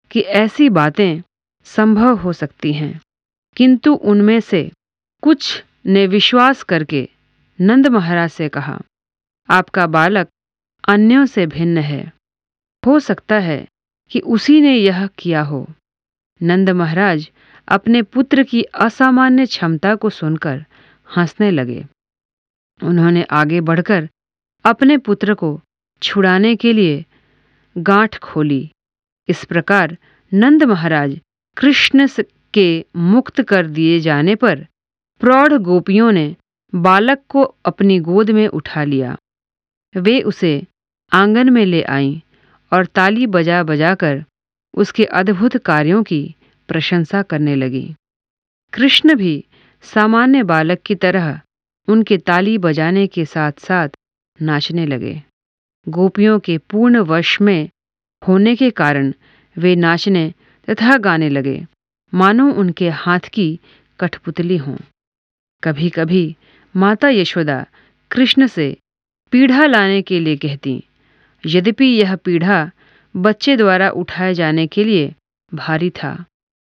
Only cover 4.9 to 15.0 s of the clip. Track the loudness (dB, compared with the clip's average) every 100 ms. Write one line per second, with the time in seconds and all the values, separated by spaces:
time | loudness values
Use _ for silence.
4.9 | _ _ _ 0 0 -2 -10 -14 _ 0
5.9 | 2 2 2 2 4 2 2 -2 -4 -2
6.9 | -6 -6 _ _ _ _ -2 2 4 4
7.9 | 2 0 -2 -2 -4 -8 -8 -10 -12 -16
8.9 | _ _ _ _ _ -2 0 0 -2 0
9.9 | 0 2 0 -4 _ _ _ _ _ 0
10.9 | 2 4 4 2 0 -4 -2 -2 -2 -2
11.9 | -6 -10 -18 _ _ _ _ _ _ 0
12.9 | 0 0 -6 -2 -2 -2 -4 -8 _ _
13.9 | _ _ -6 -2 -2 4 4 4 4 2
14.9 | 0